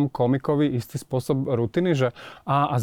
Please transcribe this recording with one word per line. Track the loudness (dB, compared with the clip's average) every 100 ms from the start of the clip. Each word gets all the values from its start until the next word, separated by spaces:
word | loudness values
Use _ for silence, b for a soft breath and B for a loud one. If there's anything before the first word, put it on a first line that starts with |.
| 0
komikovi | 0 2 2 0 2 2 0
istý | -4 -8
spôsob | -6 -4 0 -2 0
rutiny, | 0 0 0 0 2
že | 0 -2 B B
a, | -2 0 2
a | 0